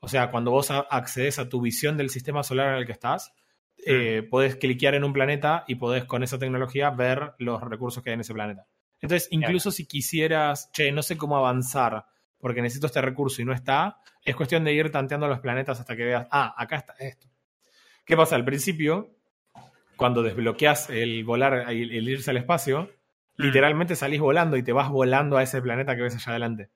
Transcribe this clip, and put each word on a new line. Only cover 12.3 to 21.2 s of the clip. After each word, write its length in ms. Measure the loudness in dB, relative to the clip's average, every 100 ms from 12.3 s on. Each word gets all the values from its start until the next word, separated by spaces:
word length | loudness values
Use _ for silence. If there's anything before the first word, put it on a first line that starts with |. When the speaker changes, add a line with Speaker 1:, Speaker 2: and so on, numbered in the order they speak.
| _
Speaker 1:
porque 240 | -4 -2
necesito 240 | -2 -2 -2
este 140 | 0
recurso 420 | -2 0 -2 -2
y 20 | -4
no 60 |
está", 440 | -4 0 0 0 -4 _ _
es 120 | -4 -2
cuestión 260 | 2 2
de 80 | 2
ir 180 | 2 2
tanteando 340 | 0 -2 -2 0
los 140 | -2
planetas 400 | -2 -2 -2 -6
hasta 160 | -6 -4
que 80 |
veas, 240 | 0 0 0
"Ah, 240 | 0 0 -4
acá 200 | -6 -6
está 160 | -8 -14
esto". 260 | -14 -16 _ _ _ _ _ _ _ _
¿Qué 120 | 0 4
pasa? 200 | 6 4
Al 80 |
principio, 720 | 0 -2 -2 0 0 0 -4 _ _ _ _ -20 -20 _ _ _
cuando 260 | 2 2
desbloqueas 680 | 0 0 -2 2 4 4 0
el 340 | -2 -2 -2